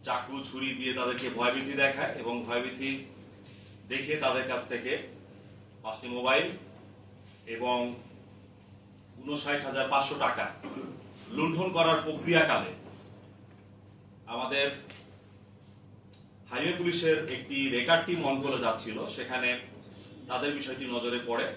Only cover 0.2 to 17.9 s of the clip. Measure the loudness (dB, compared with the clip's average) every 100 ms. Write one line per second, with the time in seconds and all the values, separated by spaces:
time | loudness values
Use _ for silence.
0.2 | -2 -8 -6 -4 -2 -2 -2 0 0 0
1.2 | -2 0 2 2 0 4 4 4 -2 -2
2.2 | -4 -4 0 -2 -2 -4 -4 -4 -8 -16
3.2 | -20 -20 -20 -20 -18 -20 -6 -4 -2 2
4.2 | 2 2 0 -2 -2 -4 -2 -2 -4 -14
5.2 | -18 -20 -20 -20 -20 -10 -8 -8 -6 -2
6.2 | 4 4 4 -4 -14 -18 -20 -20 -20 -20
7.2 | -20 -20 -10 -2 2 2 0 -4 -12 -20
8.2 | -20 -20 -20 -20 -20 -20 -20 -20 -20 -14
9.2 | -6 -4 0 0 0 0 2 4 2 2
10.2 | 0 2 -4 -4 -10 -8 -10 -12 -16 -18
11.2 | -8 0 2 2 2 6 6 6 2 -2
12.2 | 4 6 8 4 0 -8 -14 -18 -18 -18
13.2 | -20 -20 -20 -20 -20 -20 -20 -20 -20 -20
14.2 | -10 -6 -2 2 2 0 -12 -18 -18 -20
15.2 | -20 -20 -20 -20 -20 -20 -20 -20 -20 -20
16.2 | -20 -20 -8 0 0 2 2 4 6 6
17.2 | 4 -4 -2 0 2 2 6